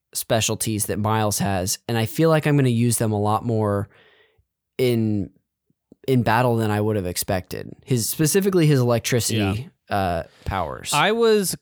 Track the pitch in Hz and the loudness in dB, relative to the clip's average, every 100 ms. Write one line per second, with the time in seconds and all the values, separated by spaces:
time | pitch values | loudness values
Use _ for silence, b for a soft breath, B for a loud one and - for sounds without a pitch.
0 | _ - - 117 - 107 113 104 101 95 | _ -10 -2 0 0 -2 -4 -4 -4 -2
1 | 107 110 107 - 101 95 95 - - 117 | 0 0 0 0 -2 -2 -2 -6 -4 -2
2 | 113 - 160 156 151 143 131 117 120 113 | -2 0 2 2 2 2 2 2 2 0
3 | 113 104 104 107 120 110 107 101 98 b | 0 0 0 0 0 0 0 -2 -4 b
4 | b b b b _ _ _ - 127 117 | b b b b _ _ _ -2 0 2
5 | 110 104 - _ _ _ _ _ _ - | 0 -2 -4 _ _ _ _ _ _ -10
6 | - 127 113 113 127 117 107 104 107 107 | 0 2 2 2 2 2 0 0 0 -2
7 | 90 87 - 95 - 52 - - - 123 | -4 -6 -4 -4 -4 -12 -12 -14 -4 -2
8 | 104 - 156 202 202 185 151 135 120 117 | -2 -2 0 2 2 2 4 4 2 0
9 | - 123 - 113 98 107 156 _ - 101 | 0 -2 0 0 -2 -2 -8 _ -6 -2
10 | 92 85 - _ - 98 78 62 - 147 | 0 -2 -6 _ -6 -4 -4 -8 -4 0
11 | 180 233 226 214 185 - | 2 2 2 2 0 -6